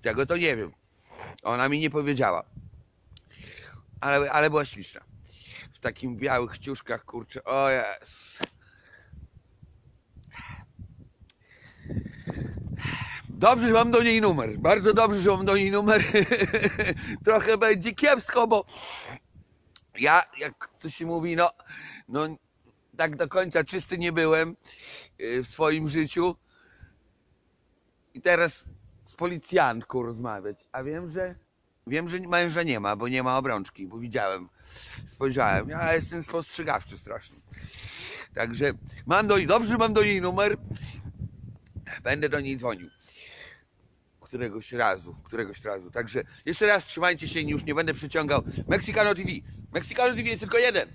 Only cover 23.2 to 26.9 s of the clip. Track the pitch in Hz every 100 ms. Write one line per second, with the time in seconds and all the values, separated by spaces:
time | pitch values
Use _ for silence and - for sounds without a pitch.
23.2 | 156 185 185 165 147 180 - 180 175 165
24.2 | 160 160 165 - - - - - - -
25.2 | 113 123 123 - 156 156 156 156 160 -
26.2 | 175 175 _ _ _ _ -